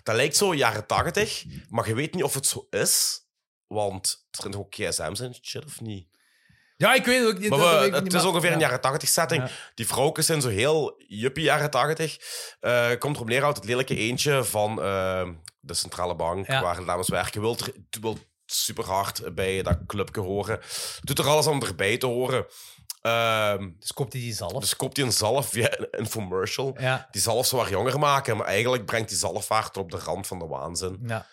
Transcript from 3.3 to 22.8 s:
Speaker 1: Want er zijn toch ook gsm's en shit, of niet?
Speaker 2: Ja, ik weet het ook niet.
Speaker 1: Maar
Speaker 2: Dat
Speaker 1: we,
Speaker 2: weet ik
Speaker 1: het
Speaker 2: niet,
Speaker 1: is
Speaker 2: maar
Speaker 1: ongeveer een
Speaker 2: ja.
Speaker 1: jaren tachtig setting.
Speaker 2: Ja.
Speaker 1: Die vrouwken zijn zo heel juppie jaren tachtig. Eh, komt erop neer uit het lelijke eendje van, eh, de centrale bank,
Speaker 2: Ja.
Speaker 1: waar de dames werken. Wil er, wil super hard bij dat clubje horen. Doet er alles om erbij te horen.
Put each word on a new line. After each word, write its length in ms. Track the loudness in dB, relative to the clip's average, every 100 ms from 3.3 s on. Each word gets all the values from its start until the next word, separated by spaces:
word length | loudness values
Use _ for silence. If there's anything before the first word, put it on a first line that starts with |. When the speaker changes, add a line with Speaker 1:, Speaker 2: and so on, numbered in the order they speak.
| _ _ _ _
Speaker 1:
Want 580 | -4 -2 -2 -4 -6 _
er 80 | -12
zijn 120 | -8
toch 80 | -8
ook 140 | -10
gsm's 460 | -6 -4 -2 -4 -6
en 140 | -8 -10
shit, 220 | -12 -12
of 160 | -12 -12
niet? 320 | -10 -12 -14 _ _ _ _ _ _ _
Speaker 2:
Ja, 180 | 4
ik 100 | 6
weet 140 | 4 4
het 40 | 4
ook 40 | 2
niet. 120 | 2
Speaker 1:
Maar 80 | 6
Speaker 2:
Dat 100 | 6
Speaker 1:
we, 60 | 8
Speaker 2:
weet 80 | 6
ik 80 |
Speaker 1:
het 80 | 2
Speaker 2:
niet, 100 | 2
Speaker 1:
is 60 | 2
Speaker 2:
maar 60 | 4
Speaker 1:
ongeveer 220 | 4 2
een 60 | 4
Speaker 2:
ja. 60 |
Speaker 1:
jaren 160 | 2 2
tachtig 280 | 0 0 2
setting. 340 | 2 2 0
Speaker 2:
Ja. 80 | -2 -8 -16
Speaker 1:
Die 120 | -8 -2
vrouwken 380 | 2 2 2
zijn 160 | 2 2
zo 80 | 2
heel 460 | 2 4 4 0 -6 _
juppie 360 | -4 -2 0
jaren 260 | 2 2 2
tachtig. 460 | 2 2 0 -4 -6 -12 -12 -12 -6
Eh, 300 | 2 2 4 2
komt 180 | -2 -4
erop 120 | 0
neer 160 | 2
uit 120 | 2 0
het 80 |
lelijke 320 | -2 -2 0 -2
eendje 480 | -2 0 2 2
van, 380 | 2 0 0 0
eh, 460 | -2 0 0 -2 -4 -8 -18 _
de 140 | -8
centrale 420 | -6 -6 -4 -4 -2
bank, 300 | -2 -2 -2
Speaker 2:
Ja. 160 | 0
Speaker 1:
waar 140 | 0 -2
de 80 |
dames 240 | -2 -2 0
werken. 320 | 0 -2 -2
Wil 160 | -2 -2
er, 140 | -6 -10 -16 -8
wil 180 | -6 -8 -12 _ -6
super 380 | -4 -2 -4
hard 500 | -2 0 0 -4 -8
bij 280 | -2 0 0
dat 160 | 0 -2 -2
clubje 340 | -6 -4 -4
horen. 400 | -4 -4 -2 -6 -6 -8 -8 -10
Doet 180 | -4 0
er 100 | 4
alles 180 | 4 4
om 160 | 0
erbij 340 | -2 0 0 2
te 100 | 0
horen. 400 | 0 0 0 -4 -12 -20 -20